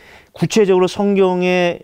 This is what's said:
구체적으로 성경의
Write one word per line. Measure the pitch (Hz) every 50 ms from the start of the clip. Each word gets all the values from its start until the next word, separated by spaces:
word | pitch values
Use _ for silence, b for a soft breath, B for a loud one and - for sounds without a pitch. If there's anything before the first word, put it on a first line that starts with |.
| B B B B B B B
구체적으로 | - 170 160 - 220 208 185 190 185 185
성경의 | 175 - 208 202 202 202 190 190 185 180 180 180 180 180 180 175 175 - -